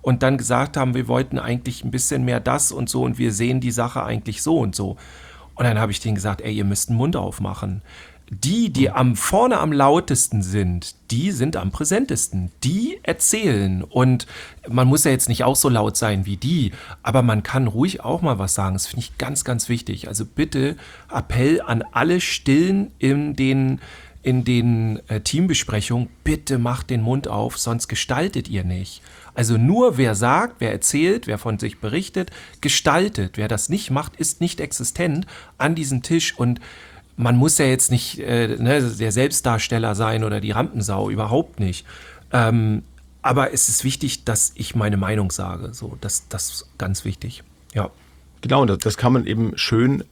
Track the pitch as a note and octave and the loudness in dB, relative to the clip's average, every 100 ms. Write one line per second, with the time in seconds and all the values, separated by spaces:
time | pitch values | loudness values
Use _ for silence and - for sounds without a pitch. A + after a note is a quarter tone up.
0 | C3+ A#2+ C3 C3+ C3+ B2 C#3 D3+ C3 B2 | 0 2 2 0 0 0 0 -2 -2 -2
1 | A#2+ B2 C3+ C3 A#2 B2 B2+ B2+ A#2+ B2+ | 0 0 0 -4 -4 -4 -4 -8 -6 -4
2 | - C#3 B2 A#2+ B2 C3+ - - A#2+ B2+ | -2 0 0 0 0 0 0 -2 -4 -2
3 | B2+ A#2+ A#2+ G2+ A#2 C3 B2 A#2 A#2+ B2+ | -2 0 -2 0 0 0 -2 -2 -2 -4
4 | A#2 A2+ A2+ G#2 D3+ D#3+ A2 F2+ G2 - | -4 -4 -6 -4 0 2 0 -2 -6 -6
5 | - - - - - - A#2+ G#2+ A2 G2 | -14 -20 -20 -20 -20 0 2 2 0 -2
6 | A2+ G#2 G#2 G2 A#2 G#2+ G2 G2+ - A2+ | -2 -2 -2 -4 -4 -2 0 0 0 0
7 | C#3 F3 F#2+ - F#2+ F#2+ G2+ F#2+ - - | 0 0 -4 -4 -6 -4 -6 -8 -10 -20
8 | - - - G2 C#3+ A3 A3+ C3 C3+ B2+ | -20 -20 -14 -6 -2 0 0 2 2 4
9 | B2+ A2 - F#3+ B3+ G#3 D#3 C#3+ C#3 D#3+ | 2 2 0 4 4 4 2 4 6 4
10 | - C3 - A2 F#2 G2+ F#2 F2 - - | 2 0 2 0 0 0 0 -2 -6 -16
11 | - A#2 F3+ E3 C3 D#3+ F#2 - D3+ G3+ | -4 -2 0 0 -2 0 -4 -2 0 0
12 | C4+ C3 - F#2 F2+ - C3 F#3 B3+ F#4+ | 0 -2 -2 -2 -4 -4 -2 0 -2 -4
13 | - E3 - G#3+ G3+ G#2+ G2 F#2 - B2 | -4 0 2 2 2 2 2 0 0 4
14 | B2+ B2+ - - - - - A#2+ B2+ D3+ | 4 4 0 -14 -18 -18 -2 4 6 6
15 | C#3+ C3 - A#2 B2 C#3 C#3+ A2+ G#2+ - | 4 2 2 2 2 2 4 4 2 0
16 | A2 G2 F#2+ G2 B2+ E3+ G#2+ - - - | 0 0 -2 -4 0 0 0 -4 -18 -8
17 | - C3 B2 G#2+ - C3 B2 A2 C#3+ - | 0 4 4 2 0 0 0 2 0 0
18 | A2+ E3 E3+ G#2 F#2+ - F#2+ F#2 - - | -4 0 0 0 0 0 0 -2 -4 -6
19 | - - - C#3+ - A#2+ - A#2+ - - | -10 -8 -4 -4 -2 -4 -2 -4 -4 -8
20 | - G#2+ G#2 - D3+ C#3 C3+ D3+ - - | -8 -8 -6 -2 -2 0 -2 -2 -14 -20
21 | - - - B2 C3+ E3+ - A2+ - A#2 | -8 -8 -2 2 4 2 0 -2 0 0
22 | D3+ F3+ - - - C#3 F3+ G3 G3+ - | 2 2 0 -2 2 4 4 2 -2 0
23 | C3 C#3+ D3 C#3+ C3 C3+ C3 C3 - - | 0 2 -2 0 2 2 2 -2 -8 -20
24 | - - C3 B2+ B2 A#2+ A#2 A2+ A2 G#2+ | -20 -6 0 0 2 2 4 2 0 -4
25 | - G#2+ - D3 F#3 D#3 - G#2+ - A#2+ | -4 -4 -2 0 2 0 0 -2 0 -2
26 | A#2+ - - D3+ - C3 A#2+ B2 - A#2+ | -2 -4 -2 -2 0 0 0 -2 -2 -2
27 | A2 C3+ C#3+ G#2 A#2 - - A#2 - A2 | 0 -2 -2 -4 -4 -4 -4 -4 -4 -6
28 | - B2+ F#3 D#3 - G#2 F2+ F2+ F#2+ - | -2 -2 -2 -4 -4 -4 -2 -4 -6 -12
29 | - - - - A2+ A2+ B2 A3 B3 B2+ | -20 -20 -12 -4 0 4 4 6 4 4
30 | B2 G2+ A#2+ D3+ A#3+ - A#2 G2 - C#3+ | 2 2 2 2 0 -4 -4 -2 -2 2
31 | E3+ A3+ - G#2+ A#2 G#2 A2+ - G#2+ C#3+ | 2 0 -2 -4 -2 -4 -4 -6 -4 -4
32 | G3 F#3+ F3+ - - - C#3+ - D#3+ D3+ | -4 -6 -6 -10 -20 -6 0 2 4 2
33 | G3+ G3+ F2+ - G#2+ A2 - F#3+ - C3 | 2 -2 -4 -4 -2 -2 -2 -4 0 -2
34 | D3+ - D#3 - E3+ - D3+ - - - | -4 -4 -4 -2 -2 -2 -6 -6 -6 -2
35 | F3 D3 F#3+ - - - C#3+ E3 C#3 C3 | -2 -2 -4 -12 -20 -2 0 0 -2 -4
36 | - E3 - - B2 A#2+ - - - - | 0 0 0 0 -2 -2 -8 -20 -20 -20
37 | _ - A#2+ B2 D3 - C#3 B2+ - B2 | _ -2 4 6 4 4 2 2 2 0
38 | - - G#2+ A#2+ A2+ A#2 A#2 D3 B2 G#2 | -2 -8 -2 0 0 0 2 2 0 -2
39 | A2 G#2+ C#3 - B2+ A2+ - A2+ A2+ G2+ | -2 2 0 0 0 0 0 0 0 0
40 | A2 A2+ A2 G#2 G#2 G#2 - A#2+ G#2 G2 | 0 0 0 -2 -2 -2 -2 -2 -2 -2
41 | G2+ G#2 G#2+ B2+ E3+ - G2 F2 - - | -2 -2 0 0 0 -2 -2 -2 -10 -20
42 | - - - B2 A2+ A#2 A2 G#2+ - - | -20 -20 -2 2 4 4 2 0 -4 -20
43 | - - C3 B2+ C3 C3+ - - C3+ - | -20 -4 0 2 2 0 0 0 -2 -2
44 | C#3+ - - A2 - - - A#2 G#2 G2+ | -6 -4 -2 0 -2 -4 -4 -2 0 0
45 | F#2+ G#2+ F#2+ - F#2 F2 - - G2+ - | 0 0 -2 -4 -8 -8 -10 -10 -12 -10
46 | G2+ - - G2 - - - - F#2 F#2+ | -6 -6 -6 -8 -8 -10 -14 -8 -4 -4
47 | G2+ - - - - _ _ A2 F#2+ - | -4 -8 -10 -12 -20 _ _ -4 -4 -8
48 | - - - - A#2+ C3 B2 F#2+ A2 G2+ | -20 -20 -20 -10 0 2 4 2 -2 0
49 | B2 B2+ G2 A2 A2+ - - A2+ B2 C#3 | 2 2 2 0 0 -2 0 2 4 0
50 | - | -4